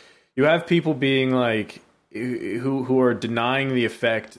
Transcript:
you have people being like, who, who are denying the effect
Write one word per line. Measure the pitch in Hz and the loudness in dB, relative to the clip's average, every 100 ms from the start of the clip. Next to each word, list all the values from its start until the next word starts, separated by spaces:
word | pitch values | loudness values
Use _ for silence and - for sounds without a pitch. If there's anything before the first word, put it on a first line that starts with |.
| - _ _ 127 | -20 _ _ 0
you | 147 | 2
have | 165 170 | 2 2
people | 170 160 135 | 0 0 -2
being | 135 135 131 | 0 2 2
like, | 127 120 110 101 - _ _ _ | 2 0 0 -4 -12 _ _ _
who, | 107 127 123 98 113 131 135 | -10 -8 -6 -6 -6 -4 -4
who | 123 131 | 0 2
are | 123 | 4
denying | 113 113 117 120 135 135 127 | 2 -2 -2 0 0 0 0
the | 110 | -2
effect | - 117 110 - | 0 -2 -2 -6